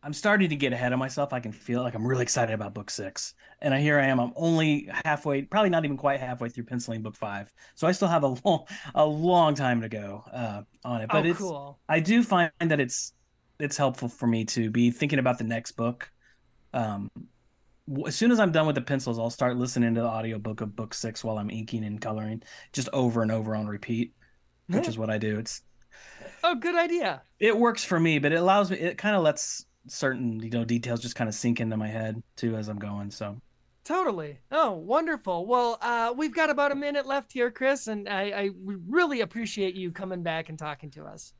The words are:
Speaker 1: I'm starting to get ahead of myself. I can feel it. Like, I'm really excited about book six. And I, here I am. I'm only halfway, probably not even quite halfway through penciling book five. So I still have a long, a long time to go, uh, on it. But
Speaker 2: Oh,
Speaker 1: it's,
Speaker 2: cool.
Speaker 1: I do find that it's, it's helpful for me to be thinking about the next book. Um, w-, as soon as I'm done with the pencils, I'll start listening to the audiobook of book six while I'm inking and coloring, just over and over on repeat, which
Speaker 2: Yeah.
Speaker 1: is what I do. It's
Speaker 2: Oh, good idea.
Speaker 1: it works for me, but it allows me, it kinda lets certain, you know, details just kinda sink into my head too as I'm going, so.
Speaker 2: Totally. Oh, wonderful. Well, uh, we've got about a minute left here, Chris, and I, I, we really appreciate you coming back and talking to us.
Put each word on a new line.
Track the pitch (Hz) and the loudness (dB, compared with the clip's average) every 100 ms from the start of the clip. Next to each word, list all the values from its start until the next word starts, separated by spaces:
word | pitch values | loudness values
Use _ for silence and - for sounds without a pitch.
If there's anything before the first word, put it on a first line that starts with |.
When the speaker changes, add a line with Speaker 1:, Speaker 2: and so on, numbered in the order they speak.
Speaker 1:
I'm | 143 | -8
starting | 147 208 208 185 | -2 2 4 4
to | 147 | 2
get | 139 | 0
ahead | 120 123 | 2 0
of | 127 | 0
myself. | 131 135 143 | 0 -2 -2
I | 127 | -2
can | 120 | -6
feel | 107 - 120 | -12 -2 -2
it. | |
Like, | 123 117 | -2 -2
I'm | 117 | 0
really | 131 | 0
excited | 123 - 117 | 0 2 0
about | 110 101 104 | 0 -6 -8
book | 101 | -10
six. | - 98 - - - - _ | -8 -8 -8 -12 -12 -20 _
And | 143 | 0
I, | 135 | 2
here | 147 147 | 4 6
I | 135 | 4
am. | 127 | 4
I'm | 120 135 | 0 0
only | 165 165 156 147 - - | 2 4 4 2 0 -4
halfway, | 160 147 151 139 | -2 -2 0 -2
probably | 139 202 208 | 0 2 4
not | 170 | 2
even | 151 135 | 0 0
quite | 143 139 | 0 0
halfway | 127 123 120 | -4 -6 -6
through | 123 117 | -8 -6
penciling | 123 120 113 | -6 -6 -8
book | 107 - | -8 -8
five. | 107 101 101 _ - | -8 -8 -12 _ -20
So | - 160 | 0 0
I | |
still | 185 190 | 2 2
have | 165 | 4
a | 143 127 - | 2 0 2
long, | 127 - - 143 | 0 -2 -16 -4
a | - 151 | 2 4
long | 151 170 180 160 143 | 4 4 6 6 4
time | 131 120 | 2 0
to | 113 | -2
go, | 107 101 98 - | -6 -8 -12 -12
uh, | 127 117 104 104 _ | -8 -6 -8 -12 _
on | 127 120 | -6 -4
it. | 110 | 2
But | 156 160 | 2 4
Speaker 2:
Oh, | |
Speaker 1:
it's, | 170 | 0
Speaker 2:
cool. | 196 147 143 - - | -2 -6 -12 -18 0
Speaker 1:
I | 160 | 0
do | 160 233 | 4 4
find | 233 185 165 _ | 6 4 4 _
that | 165 147 | 2 2
it's, | 127 - - _ _ _ _ _ | 2 -2 -8 _ _ _ _ _
it's | 147 143 | -4 2
helpful | 139 123 120 | 0 0 -6
for | - 120 | -2 0
me | 113 110 | 2 0
to | - 113 | -2 0
be | 113 120 | 4 4
thinking | 120 143 143 | 4 0 2
about | 127 120 | 2 0
the | |
next | 113 113 - | -2 -4 -6
book. | - 117 123 - _ _ _ _ _ _ | -4 -4 -4 -14 _ _ _ _ _ _
Um, | 131 110 101 101 - - _ _ _ _ _ - | -4 -4 -4 -10 -12 -20 _ _ _ _ _ -8
w-, | 139 160 | -6 -4
as | - | 2
soon | 233 | 4
as | 233 | 6
I'm | 196 | 6
done | 160 156 | 4 4
with | 143 | 2
the | |
pencils, | 123 135 127 117 | 0 -2 -2 -2
I'll | 117 | -4
start | - 127 123 | 0 0 0
listening | 123 123 117 117 | -2 2 2 2
to | |
the | 117 | 0
audiobook | 113 113 110 110 107 | -2 -4 -6 -6 -6
of | 107 101 | -8 -8
book | 110 | -10
six | - 113 110 | -6 -8 -6
while | 117 107 | -4 -4
I'm | 104 | -4
inking | 113 110 117 | -6 -6 -6
and | 107 107 | -4 -6
coloring, | 113 110 107 113 - - - | -6 -4 -6 -8 -12 -20 -10
just | - 123 | -8 -2
over | 135 123 117 | 2 2 2
and | 110 | 2
over | 110 110 107 | 0 -2 -4
on | 107 | -4
repeat, | 104 - 117 120 _ _ _ _ _ - | -6 -4 -2 -2 _ _ _ _ _ -2
which | 185 | 0
Speaker 2:
Yeah. | 339 | 0
Speaker 1:
is | 113 | -4
what | 110 | -2
I | 107 | -2
do. | 110 107 | -2 -2
It's | 117 - _ _ _ - - - - - | -6 -10 _ _ _ -20 -20 -20 -20 -2
Speaker 2:
Oh, | 339 | 0
good | 294 339 349 | 0 0 0
idea. | 339 339 202 135 _ _ | 2 0 0 -4 _ _
Speaker 1:
it | 208 220 | 2 6
works | 240 233 | 4 2
for | - 175 | 0 4
me, | 165 151 | 4 4
but | 147 | 4
it | 165 | 4
allows | 175 202 190 | 6 4 4
me, | 190 | 0
it | 170 - | -4 -2
kinda | 208 202 | 0 4
lets | 156 151 - - - _ - | 4 2 -6 -8 -14 _ -16
certain, | - 139 131 123 110 | -4 -2 0 -4 -4
you | 113 | -4
know, | 117 113 | -2 0
details | 120 120 117 | -2 0 -4
just | 120 - | -6 -4
kinda | 117 | -4
sink | 104 123 117 | 0 0 0
into | 113 110 | 0 -2
my | 107 | -4
head | 110 110 113 - - | -4 -6 -6 -12 -6
too | 117 110 | -4 -2
as | 107 | -6
I'm | 104 | -8
going, | 104 101 101 | -8 -8 -10
so. | - 104 107 _ _ _ _ - | -10 -10 -12 _ _ _ _ -4
Speaker 2:
Totally. | 339 349 190 151 139 _ | -2 0 -2 -8 -12 _
Oh, | 302 302 | 0 0
wonderful. | 180 170 277 330 285 202 175 190 | 0 0 0 2 -4 -2 -4 0
Well, | 247 240 226 | 2 2 -2
uh, | 240 233 226 247 | -2 0 0 0
we've | 311 | -2
got | 320 311 | 0 0
about | 285 285 | 2 2
a | 277 | 0
minute | 285 285 269 | -2 -2 -2
left | 277 - | -4 -4
here, | 262 240 | -2 -2
Chris, | 233 262 277 - | 0 0 0 -2
and | 214 202 | -6 -4
I, | 196 202 | -2 -2
I, | 196 202 185 | -2 -2 -4
we | 185 196 170 | -8 -8 0
really | 302 349 262 | 2 4 2
appreciate | 202 226 220 - 190 185 | -2 -2 -6 -2 -2 -2
you | 180 | -8
coming | 170 190 180 | -6 -6 -4
back | 170 160 160 | -2 -4 -6
and | 156 | -10
talking | 151 147 156 | -10 -10 -14
to | 151 151 | -16 -16
us. | - - | -16 -20